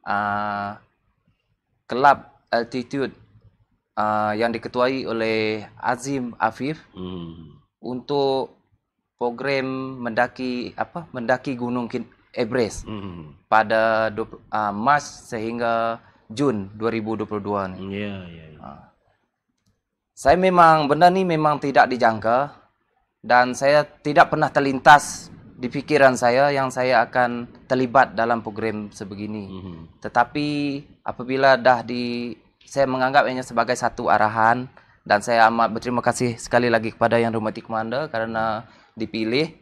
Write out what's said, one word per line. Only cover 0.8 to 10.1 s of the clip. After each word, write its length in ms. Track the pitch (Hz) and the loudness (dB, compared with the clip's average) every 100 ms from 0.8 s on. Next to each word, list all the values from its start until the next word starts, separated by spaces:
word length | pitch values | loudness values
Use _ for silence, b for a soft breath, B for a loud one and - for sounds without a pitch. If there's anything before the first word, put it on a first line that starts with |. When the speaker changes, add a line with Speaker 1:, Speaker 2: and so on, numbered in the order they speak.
| _ _ _ _ _ _ _ _ _ _ | _ _ _ _ _ _ _ _ _ _
Speaker 1:
kelab 360 | _ 120 143 135 - _ _ | _ 2 4 4 -2 _ _
altitude, 640 | 117 113 131 120 139 123 - _ _ _ _ _ _ _ | -4 -2 -8 -6 -6 -6 -8 _ _ _ _ _ _ _
ah, 380 | - 107 107 107 | -4 -2 0 0
yang 180 | 107 117 | -2 -2
diketuai 540 | 113 117 123 123 135 90 | -4 -6 -2 0 -2 -6
oleh 340 | 113 110 110 107 107 101 - | -4 -2 0 -2 -4 -10 -6
Azim 560 | 110 123 139 139 123 113 | -4 -4 -4 -6 -6 -4
Afif 420 | 110 110 131 156 _ | -4 -4 -8 -8 _
Speaker 2:
Hmm. 680 | 92 92 92 85 82 82 - _ _ | -14 -12 -10 -12 -16 -20 -20 _ _
Speaker 1:
untuk 800 | - 127 120 143 139 135 120 _ _ _ _ _ _ _ | -12 -12 -4 -2 0 -2 -6 _ _ _ _ _ _ _
program 500 | 120 120 131 135 131 131 131 131 | -6 -4 -2 -2 -2 -6 -8 -8
mendaki, 760 | 120 | -4